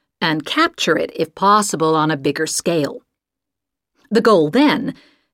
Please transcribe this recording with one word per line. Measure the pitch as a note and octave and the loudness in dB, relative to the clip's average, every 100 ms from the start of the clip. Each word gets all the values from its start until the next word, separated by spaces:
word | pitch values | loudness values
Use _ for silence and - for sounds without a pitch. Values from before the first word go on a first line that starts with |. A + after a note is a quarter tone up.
| _ _ | _ _
and | F3 - - | -2 -2 -4
capture | - D#4+ - - D#3+ | -2 -2 -2 -2 0
it, | D#3+ - | -2 -6
if | D#3+ | -8
possible, | - G3 G#3 G3+ E3 D#3+ D#3+ | -2 2 2 2 -2 0 0
on | D#3 | 0
a | D3+ | -2
bigger | C#3 C#3 D#3 | -2 -4 -4
scale. | - - E3+ C#3 - _ _ _ _ _ _ _ _ _ _ _ | -4 -2 -2 -4 -8 _ _ _ _ _ _ _ _ _ _ _
The | G#3+ | 0
goal | A#3 G3+ D3+ | 4 4 4
then | A3+ D4 D#3+ - - _ _ _ | 2 2 2 -4 -10 _ _ _